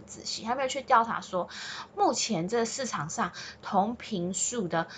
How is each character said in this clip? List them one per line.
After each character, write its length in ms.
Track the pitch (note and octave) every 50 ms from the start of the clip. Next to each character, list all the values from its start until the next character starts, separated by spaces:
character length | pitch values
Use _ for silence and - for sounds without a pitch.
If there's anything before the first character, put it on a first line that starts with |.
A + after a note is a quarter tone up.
| G#2
仔 200 | - - G#2 -
细， 180 | - - - -
他 100 | A3+ B3+
没 100 | C#4 C4+
有 40 |
去 140 | C4 C4+ C#4
调 240 | B3+ - C4 A3+ A#3
查 160 | A#3 E3 E3+
说 260 | F#3 - F#3 F3+ F3 - - - - - - - - - -
目 160 | G4+ G4+ D#4
前 380 | A#3 - - - G#3 D#3+ E3+ F#3+
这 80 | A#3
个 80 | A#3 A#3
市 200 | A3+ - C4+ C4
场 240 | G#3+ - D#3+ D3 E3+
上 220 | - A#3 G3 E3 - - - - - -
同 340 | - - G#3+ F#3 G3+ A3+ A#3+
坪 380 | - - - A3 E3+ F3 F#3 F#3+
数 340 | - - - B3 A#3 F#3
的 200 | E3 E3+ E3 E3 - -